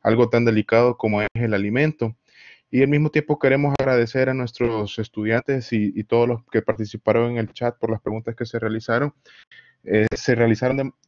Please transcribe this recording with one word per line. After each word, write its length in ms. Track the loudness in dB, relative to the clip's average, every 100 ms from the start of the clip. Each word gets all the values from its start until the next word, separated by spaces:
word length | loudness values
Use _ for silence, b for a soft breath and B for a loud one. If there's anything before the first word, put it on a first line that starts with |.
algo 280 | 0 2 4
tan 160 | 2 2
delicado 500 | 2 2 2 2 0
como 260 | -2 -2
es 60 | -2
el 200 | -2 -2
alimento. 600 | -2 0 0 0 0 -6 -8 _ B B B B
Y 100 | 2
al 60 | 2
mismo 220 | 2 0
tiempo 280 | 0 -2 0
queremos 380 | 2 2 2 0
agradecer 520 | 2 2 2 0 0
a 40 |
nuestros 640 | -2 -4 -2 -2 -2 -4 -6
estudiantes 760 | -8 -6 -2 0 0 -4 -2
y, 180 | -2 -2
y 120 | -4 0
todos 200 | 2 2
los 200 | -2 -4
que 160 | -2
participaron 680 | -2 -2 -6 -6 0 0 0
en 60 | -2
el 120 | -6
chat 260 | -4 -6 -4
por 140 | -4
las 80 | -4
preguntas 340 | -6 -8 -8
que 120 | -10 -8
se 140 | -6
realizaron. 540 | -6 -6 -2 -2 -2 -6 _ B B B B B
Eh, 240 | -2 0 0 0
se 200 | 0 2
realizaron 420 | 2 2 0 -2
de, 140 | -4 -8